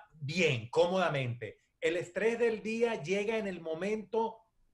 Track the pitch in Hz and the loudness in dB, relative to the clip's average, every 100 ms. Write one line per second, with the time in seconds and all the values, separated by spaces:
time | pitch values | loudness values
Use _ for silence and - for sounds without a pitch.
0 | - 160 139 170 160 123 107 160 175 190 | -14 -10 -4 2 2 2 0 2 4 4
1 | 170 143 123 120 104 - _ - 160 175 | 2 2 -2 -4 -8 -12 _ -2 -2 0
2 | 151 190 220 233 233 214 208 226 233 208 | -4 0 0 2 2 0 -2 0 0 0
3 | 151 196 208 220 196 175 165 160 190 220 | -2 0 0 -2 -2 -6 -6 -4 -2 -4
4 | 202 220 226 - _ _ _ | -2 -2 -2 -4 _ _ _